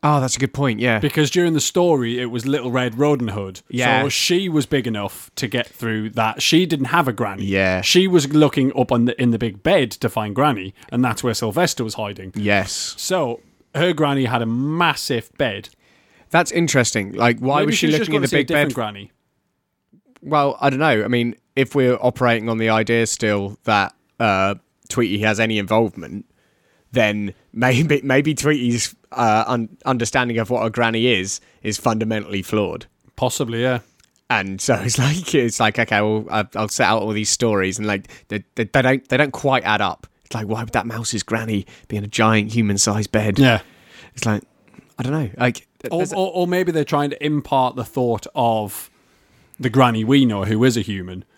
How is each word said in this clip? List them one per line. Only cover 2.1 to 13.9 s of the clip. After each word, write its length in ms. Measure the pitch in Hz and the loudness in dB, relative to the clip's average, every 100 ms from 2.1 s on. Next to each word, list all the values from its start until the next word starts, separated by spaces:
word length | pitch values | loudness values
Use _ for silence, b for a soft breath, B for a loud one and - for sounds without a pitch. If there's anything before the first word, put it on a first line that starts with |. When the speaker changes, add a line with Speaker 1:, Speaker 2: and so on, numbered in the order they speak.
| 123 | -2
Speaker 2:
it 60 | 123 | -4
was 200 | 120 120 | -4 -2
Little 240 | 143 127 | -2 0
Red 260 | 123 127 113 | -2 -2 0
Riding 320 | 147 143 117 | 2 2 0
Hood. 340 | 101 98 92 _ | -4 -8 -10 _
Speaker 1:
Yeah. 340 | 123 123 110 | -2 2 2
Speaker 2:
So 40 | 113 | 2
she 380 | - - 180 190 | -2 0 0 2
was 160 | 156 | 0
big 220 | 127 147 123 | 0 0 -2
enough 420 | 107 101 - - | -4 -6 -10 -16
to 140 | - 123 | -8 -4
get 180 | 123 117 | -4 -6
through 440 | - 117 110 110 | -6 -4 -4 -4
that. 300 | 107 110 107 | 0 -2 0
She 260 | - 165 180 | 2 4 2
didn't 200 | 156 131 | 0 0
have 220 | 170 143 | 0 0
a 40 | |
granny. 340 | 104 110 98 98 | -2 -4 -4 -2
Speaker 1:
Yeah. 340 | 95 95 92 | 2 2 0
Speaker 2:
She 260 | 95 175 190 | 2 4 4
was 260 | 175 139 | 4 2
looking 380 | 151 151 - 131 - | 4 4 4 0 0
up 140 | 127 | 0
on 140 | 120 120 | 2 2
the, 140 | - | 2
in 120 | 139 | 0
the 60 | 113 | 0
big 260 | 117 101 | -2 -4
bed 260 | 156 190 123 | 2 2 2
to 180 | - - | -2 -4
find 280 | - 107 101 | -2 -4 0
Granny, 360 | 147 113 95 - B | 2 0 -6 -14 B
and 120 | 120 | 0
that's 200 | 127 113 | 0 0
where 100 | 123 | -2
Sylvester 480 | 107 113 104 175 - | -2 -2 0 0 0
was 120 | 113 | -6
hiding. 380 | 107 104 101 95 104 | -6 -10 -10 -12 -4
Speaker 1:
Yes. 580 | 101 101 92 - - - | 2 2 0 -6 -8 -8
Speaker 2:
So 440 | - 185 139 117 _ _ _ | -4 0 0 -4 _ _ _
her 180 | - 175 | -2 0